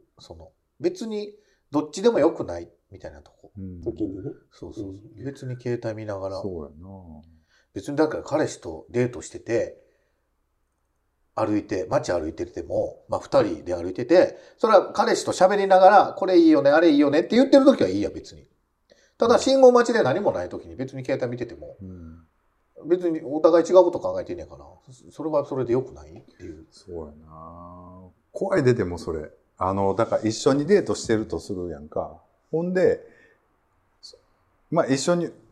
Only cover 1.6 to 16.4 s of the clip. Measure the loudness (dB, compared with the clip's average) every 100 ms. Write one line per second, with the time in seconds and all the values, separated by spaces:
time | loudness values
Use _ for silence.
1.6 | _ -6 -6 -2 0 2 2 0 -8 -10
2.6 | -14 _ _ -20 -20 -20 -20 _ -20 -16
3.6 | -16 -12 -10 -8 -8 -8 -12 -16 _ _
4.6 | -18 -14 -14 -16 -20 -16 -14 -14 -12 -10
5.6 | -6 -6 -6 -10 -10 -8 -8 -8 -8 -10
6.6 | -12 -16 -20 -18 -20 -20 -20 _ _ _
7.6 | _ -16 -6 -2 -2 -2 -4 -4 -4 -6
8.6 | -14 -14 -6 -2 -2 -4 -16 -16 -6 -4
9.6 | -4 -8 _ _ _ _ _ _ _ _
10.6 | _ _ _ _ _ _ _ -6 -2 -2
11.6 | -4 -6 -4 -4 -2 -4 -6 -10 -12 -12
12.6 | -8 -6 -6 -8 -8 -8 0 0 0 -4
13.6 | -8 -8 -6 -8 2 4 4 0 -20 _
14.6 | 4 4 4 -2 -2 -2 -4 2 2 2
15.6 | 4 6 8 8 4 -2 2 6